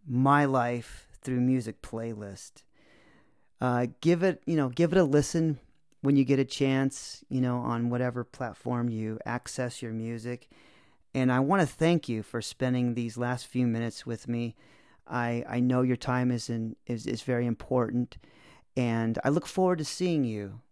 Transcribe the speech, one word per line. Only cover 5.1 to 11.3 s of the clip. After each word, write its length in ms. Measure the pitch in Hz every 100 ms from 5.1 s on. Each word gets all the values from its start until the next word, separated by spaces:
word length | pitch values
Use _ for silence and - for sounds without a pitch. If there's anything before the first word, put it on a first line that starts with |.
| 147 143 165 160 143 - _ _ _
when 140 | 139 139
you 80 |
get 140 | 131 135
a 60 |
chance, 800 | 131 - 135 135 135 - - - -
you 120 | 131
know, 180 | 127 123
on 300 | 120 117 120
whatever 360 | 120 127 123
platform 640 | 120 - 123 - 127 120 120
you 300 | 110 110 110
access 560 | - 120 - - 123 -
your 120 | 117
music. 580 | 113 113 117 117 123 - - - - _ _ _
And 160 | 135 127